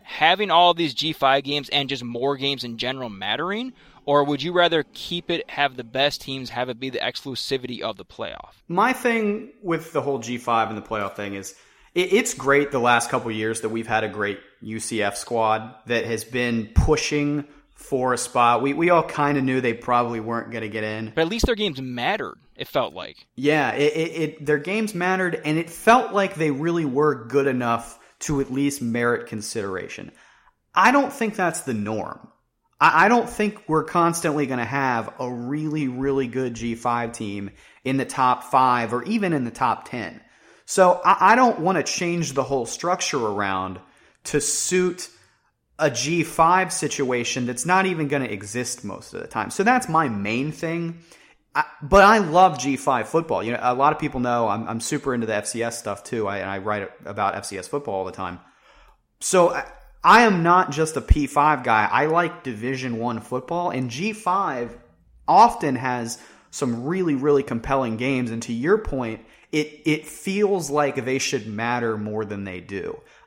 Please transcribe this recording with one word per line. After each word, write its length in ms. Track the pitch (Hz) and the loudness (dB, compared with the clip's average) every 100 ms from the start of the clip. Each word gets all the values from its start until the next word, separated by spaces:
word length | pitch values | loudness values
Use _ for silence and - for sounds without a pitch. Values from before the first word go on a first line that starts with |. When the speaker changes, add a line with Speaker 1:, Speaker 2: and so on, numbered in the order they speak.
Speaker 1:
having 480 | - - 156 190 202 | -14 2 2 4 4
all 240 | 165 175 | 6 6
these 220 | 170 160 117 | 4 -2 -2
G 180 | 151 | -4
five 300 | 147 135 139 | 0 2 2
games 260 | 139 147 131 | 0 -6 -2
and 180 | 143 135 | -4 -2
just 160 | 135 | -6
more 320 | 120 117 135 139 | -6 -4 -2 -2
games 280 | 139 131 | -4 -4
in 160 | 120 117 | -8 -6
general 300 | 123 135 120 | -6 -6 -8
mattering, 640 | 98 98 123 170 214 254 - - - - | -8 -4 -2 -4 -4 -8 -12 -20 -12 2
or 180 | 143 | 2
would 180 | 143 143 | 4 0
you 100 | 160 | 0
rather 320 | 180 170 160 - | 2 4 2 -2
keep 360 | - - 170 - | -10 -8 -8 -4
it, 180 | 170 - | -6 -6
have 260 | - 139 127 | -2 -2 -2
the 60 | |
best 380 | 117 131 143 - | -8 -2 0 -2
teams, 280 | - 135 123 | -10 -10 -8
have 180 | 120 127 | -6 -6
it 120 | 117 | -6
be 100 | 131 | -8
the 80 | 123 | -4
exclusivity 840 | 120 - 143 123 - 135 123 120 | -6 -6 -10 -8 -4 -4 -6 -8
of 140 | 113 104 | -8 -10
the 100 | - | -16
playoff? 480 | - 92 - - _ - | -12 -12 -12 -18 _ -6
Speaker 2:
My 240 | 175 240 | 0 0
thing 600 | 254 240 226 208 214 - - | 0 0 0 0 -2 -8 -12
with 320 | 180 160 160 | -4 -4 -2
the 80 | 147 | -4
whole 160 | 135 135 | -2 -4
G 220 | 117 120 | -4 -6
five 300 | 120 113 107 | -2 0 0
and 80 | 107 | -4
the 40 | |
playoff 340 | - 110 98 - | -6 -6 -6 -8
thing 200 | 101 98 | -10 -10
is, 180 | 95 - _ _ _ | -14 -18 _ _ _
it, 180 | 180 180 | -4 2
it's 220 | 208 - | 2 2
great 380 | - 135 143 143 | -2 2 2 2
the 80 | 131 | 0
last 300 | 120 120 - | 4 2 2
couple 180 | 131 117 | -4 -4
years 300 | 110 110 110 | -4 -4 -4
that 80 | 107 | -4
we've 180 | 113 113 | -4 -2
had 160 | 110 | -2
a 60 | 107 | -2
great 300 | 104 104 98 - _ | -4 -4 -6 -12 _
U 180 | 110 110 | -10 -10
C 220 | - 110 | -6 -2
F 140 | 101 - | -2 -2
squad 580 | - 117 110 110 117 - 117 | -6 0 2 0 -2 -16 -4
that 200 | 120 113 | -2 -2
has 200 | 110 - | -4 -4
been 460 | 127 120 117 107 | -2 0 0 2
pushing 760 | - - 151 - 147 147 147 147 - _ _ | 2 4 2 2 -2 0 -2 -6 -18 _ _
for 380 | - 127 127 | -4 -2 0
a 40 | 120 | 0
spot. 440 | - 123 120 117 | 0 4 4 4
We, 120 | 139 | 2
we 160 | 143 170 | 0 4
all 140 | 170 | 4
kinda 380 | 156 - 143 143 | 2 0 0 2
knew 200 | 131 131 | 0 0
they 120 | 123 | 0
probably 460 | 113 - 120 120 113 | -2 0 0 2 -4
weren't 320 | 110 117 113 | -4 -6 -6
gonna 160 | 113 107 | -8 -8
get 160 | 107 | -6
in. 300 | 107 107 110 156 | -4 -4 -6 -2
Speaker 1:
But 60 | |
at 80 | 165 | -2
least 160 | 226 - | 0 -2
their 100 | 214 | 0
games 260 | 208 131 | -2 -4
mattered, 540 | 131 120 135 208 107 - _ - | -8 -4 -2 -2 -6 -12 _ -16
it 100 | - | -4
felt 260 | 139 117 | -2 -2
like. 320 | 90 - - - - | -6 -14 -16 -20 0
Speaker 2:
Yeah, 360 | 143 156 127 | 2 4 2
it, 220 | 113 147 | 2 2
it, 280 | 160 165 160 | 2 -4 -2
it, 240 | 156 - 143 | -4 -4 0
their 120 | 147 | 0
games 360 | 175 214 214 | 0 -2 -2
mattered, 480 | 175 180 185 180 165 151 | -2 0 0 0 -2 -2
and 120 | 156 | -2
it 120 | 165 | -2
felt 420 | - 220 240 226 | 0 6 6 6
like 240 | 196 190 156 | 0 0 0
they 160 | 156 | -2
really 320 | 135 170 170 | 0 0 0
were 420 | 147 127 151 127 117 | 0 2 2 0 0
good 200 | 139 139 | 2 2
enough 500 | 123 120 117 - - - - | 0 0 0 -4 -18 -20 -12
to 220 | - 143 | -4 -2
at 100 | 135 | -2
least 300 | 131 143 139 | 0 0 0
merit 460 | 117 117 120 117 - | -4 0 2 0 -4
consideration. 840 | 110 107 113 98 92 95 - 87 - _ _ _ _ _ - | -10 -8 -6 -6 -6 -8 -12 -16 -18 _ _ _ _ _ 4
I 160 | 208 | 6
don't 220 | 285 269 | 4 2
think 220 | - 226 208 | -2 -4 0
that's 260 | 180 170 | -2 -2
the 120 | 135 | -4
norm. 540 | 110 104 110 - - - _ _ _ _ - | -4 -2 -4 -6 -12 -18 _ _ _ _ 2
I, 240 | 156 160 202 | 4 6 6
I 20 | |
don't 220 | 240 233 | 4 2
think 340 | - 208 - - | -2 -4 -4 -2
we're 160 | 156 156 | -2 0
constantly 600 | 175 170 165 170 151 135 | 2 2 2 -2 -2 -2
gonna 200 | 123 113 | -2 -2
have 480 | 139 131 117 104 - | -2 0 0 -4 -8
a 120 | 127 | -8
really, 560 | 120 120 151 156 151 135 | -6 -6 -4 -4 -2 -4
really 400 | 123 135 135 123 | -2 -2 0 -2
good 260 | 127 127 | -2 -4
G 220 | 113 117 113 | -4 -6 -4
five 380 | 123 120 117 | -2 -2 -4
team 380 | - 107 101 101 - - _ 131 | -6 -8 -6 -10 -14 -20 _ -4
in 100 | 135 | -2
the 80 | |
top 400 | 127 - 127 123 | -2 0 2 2
five 500 | - 135 127 123 113 | 2 2 4 2 0
or 100 | 120 | -4
even 280 | 180 226 190 | -2 -2 0
in 140 | 151 120 | 0 -2
the 60 | |
top 360 | - 123 - - | -2 -2 -2 -6
ten. 320 | 123 90 - _ _ _ _ - | -10 -10 -12 _ _ _ _ -4
So 340 | - 180 180 | 4 6 6
I, 280 | 175 196 190 | 4 6 6
I 40 | 233 | 6
don't 240 | 247 190 | 6 4
wanna 200 | 170 180 | 0 0
change 520 | - - 175 175 143 | -2 -2 -2 -2 -2
the 100 | 135 | -2
whole 220 | 127 135 113 | 0 -2 -4
structure 600 | - 170 185 - 139 110 | -6 -2 -2 -2 -2 -2
around 540 | 101 101 95 92 92 - _ _ _ - | 0 -2 -2 -4 -8 -16 _ _ _ -4
to 160 | 147 | -2
suit 680 | - - - 185 180 175 - _ _ _ _ _ _ - | 0 -4 0 2 0 -2 -14 _ _ _ _ _ _ 0
a 80 | 151 | 0
G 340 | 117 139 170 | 0 -2 0
five 500 | 143 - 165 185 180 | -2 4 4 6 2
situation 720 | - 147 - 127 123 117 131 120 | -2 -4 -2 0 0 -2 -2 -4
that's 200 | 127 165 | -4 0
not 200 | 185 190 | 2 2
even 240 | 165 143 | 0 -2
gonna 160 | 143 120 | -2 -2
exist 580 | 104 101 120 120 - | -6 -6 -6 -6 -8
most 300 | 104 95 - | -10 -12 -12
of 80 | 92 | -12
the 60 | - | -8
time. 220 | 113 98 | -6 -4
So 140 | - | 0
that's 240 | 202 254 - | 2 2 2
my 220 | 160 143 | 0 0
main 420 | 104 101 117 147 | -2 -2 -2 -4
thing. 480 | 151 165 170 170 170 - - _ _ _ 151 | -6 -6 -4 -6 -10 -18 -20 _ _ _ -4
I, 80 | - - | -4 -6
but 220 | 139 196 | 4 8
I 160 | 196 220 | 8 8
love 400 | 170 175 185 135 | 4 6 6 4
G 160 | 135 131 | -2 -2
five 340 | 147 123 107 | 2 0 2
football. 320 | 160 165 95 | -2 0 -2
You 120 | 107 | -2
know, 60 | 120 | -2
a 120 | 123 | 0
lot 200 | 123 143 | 2 2
of 60 | 156 | 2
people 200 | 147 131 | -4 -2
know 280 | 123 120 110 | 0 0 0
I'm, 200 | 107 98 | -2 -4
I'm 120 | 113 | -6
super 340 | - 147 135 120 | -4 -4 -2 -2
into 100 | 110 | 0
the 80 | |
F 140 | 104 - | -2 -4
C 160 | 113 | -4
S 160 | 117 - | -4 -4
stuff 240 | 104 98 | -8 -8
too. 240 | - 117 101 | -6 -4 -2
I, 120 | 101 | -4
and 100 | 95 | -4
I 80 | 98 | -4
write 320 | 101 104 98 - - | -2 -4 -4 -12 -12
about 280 | 101 101 | -2 -2
F 120 | 98 - | -2 -8
C 120 | 98 | -10
S 100 | - | -6
football 280 | 143 143 98 | -6 -4 -4
all 100 | 92 | -4
the 60 | |
time. 280 | 92 90 87 _ _ _ _ _ _ _ _ | -6 -8 -8 _ _ _ _ _ _ _ _
So 300 | - 185 175 | 0 4 4
I, 140 | 165 - - - - | 2 -8 -16 -20 2
I 200 | 165 220 | 8 8
am 200 | 226 180 | 8 4
not 280 | 170 180 147 | 4 4 4
just 260 | 143 156 143 | 0 0 -2
a 40 | |
P 240 | - 151 139 | 4 4 4
five 380 | 147 151 143 | 4 4 4
guy. 240 | 120 110 104 | 4 2 4
I 160 | 120 151 | 2 2
like 380 | 165 170 - | 2 0 -4
Division 560 | 131 107 123 131 127 113 | -10 -6 -6 -4 -4 -4
One 220 | 120 113 | -4 -4
football, 500 | - 127 - 170 175 | -6 -8 -4 -4 -2
and 180 | 131 127 | -2 -4
G 240 | 123 214 | -4 -6
five 640 | 214 180 190 180 131 117 - _ _ _ _ - | -4 -2 0 0 -4 -8 -10 _ _ _ _ 4
often 480 | 175 233 - 151 123 | 8 8 6 -2 0
has 460 | 131 123 117 - - - _ | -2 -4 -6 -10 -16 -20 _
some 340 | - 131 117 131 | -4 -2 -2 -2
really, 300 | 190 175 135 | 0 0 2
really 280 | 147 143 | 4 4
compelling 540 | 139 120 - 139 120 110 | 2 -4 0 0 0 -2
games. 340 | 127 131 120 | -2 -2 -2
And 120 | 117 | -4
to 100 | 117 | -6
your 240 | 117 151 214 | -4 2 0
point, 480 | 214 135 113 110 - _ - | 0 -6 -6 -8 -14 _ -4
it, 300 | 151 151 - 156 | -2 -2 -4 -2
it 200 | 151 - | -2 -4
feels 640 | - 196 196 202 196 151 | -10 -4 0 2 2 0
like 340 | 147 143 131 | 0 0 0
they 160 | 120 131 | -2 -2
should 280 | - 131 107 | -2 -4 -6
matter 500 | 107 117 123 117 107 | -4 -2 0 -2 -2
more 280 | 107 107 104 | -4 -6 -6
than 180 | 101 | -6
they 160 | 98 90 | -8 -10
do. 420 | 85 98 - - _ - | -8 -8 -8 -10 _ -18